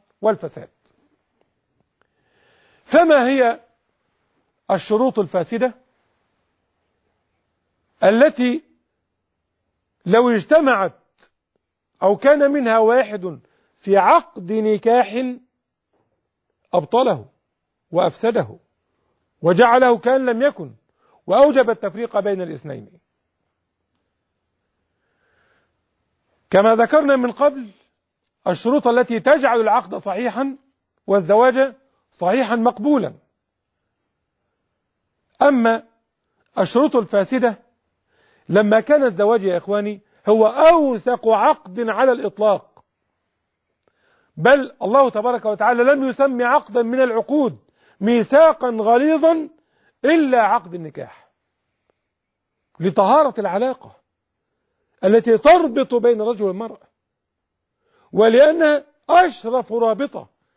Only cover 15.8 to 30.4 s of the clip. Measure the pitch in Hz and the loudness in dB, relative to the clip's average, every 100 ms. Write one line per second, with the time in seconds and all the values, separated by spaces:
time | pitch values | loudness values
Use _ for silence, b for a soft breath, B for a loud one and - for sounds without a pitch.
15.8 | _ _ _ _ _ _ _ _ _ 180 | _ _ _ _ _ _ _ _ _ -6
16.8 | 151 226 254 151 107 _ _ _ _ _ | -2 -2 0 -4 -8 _ _ _ _ _
17.8 | _ 165 175 - 220 226 120 104 _ _ | _ -4 -2 -2 -4 -4 -6 -10 _ _
18.8 | _ _ _ _ _ _ 160 180 240 247 | _ _ _ _ _ _ 0 2 4 4
19.8 | 254 233 233 269 254 226 277 - 147 113 | 2 0 0 -2 -2 -2 -4 -4 -14 -20
20.8 | _ _ _ _ - 202 285 269 233 226 | _ _ _ _ -2 2 4 2 0 -2
21.8 | 202 180 233 208 196 196 175 151 151 127 | -6 -10 -6 -4 -4 -4 -8 -12 -14 -16
22.8 | 107 _ _ _ _ _ _ _ _ _ | -18 _ _ _ _ _ _ _ _ _
23.8 | _ _ _ _ _ _ _ _ _ _ | _ _ _ _ _ _ _ _ _ _
24.8 | _ _ _ _ _ _ _ _ _ _ | _ _ _ _ _ _ _ _ _ _
25.8 | _ _ _ _ _ _ - 185 214 226 | _ _ _ _ _ _ -2 2 2 2
26.8 | 233 302 285 269 247 - 294 269 220 _ | 2 2 2 0 -2 -2 -2 -2 -12 _
27.8 | _ _ _ _ _ _ - 175 226 277 | _ _ _ _ _ _ -8 -6 -2 -2
28.8 | 240 240 247 233 180 302 254 233 220 226 | 0 0 -2 -2 0 2 2 -2 -2 -2
29.8 | 180 - - 190 247 208 | -4 -10 -10 -8 -8 -6